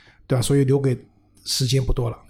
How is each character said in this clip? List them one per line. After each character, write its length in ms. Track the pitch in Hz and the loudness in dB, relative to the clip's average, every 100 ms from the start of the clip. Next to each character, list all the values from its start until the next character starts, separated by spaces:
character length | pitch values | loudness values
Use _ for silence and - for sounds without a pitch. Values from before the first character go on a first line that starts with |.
| - _ - | -20 _ -4
对 100 | 127 | -2
吧？ 60 | |
所 160 | - 143 | 2 2
以 60 | |
留 160 | 131 139 | 2 2
给 180 | 135 123 - _ _ _ | 0 -2 -8 _ _ _
时 240 | - - 127 | -8 -2 0
间 120 | 135 | 0
不 140 | 123 | 0
多 160 | - 117 | -2 -2
了。 80 | - | -8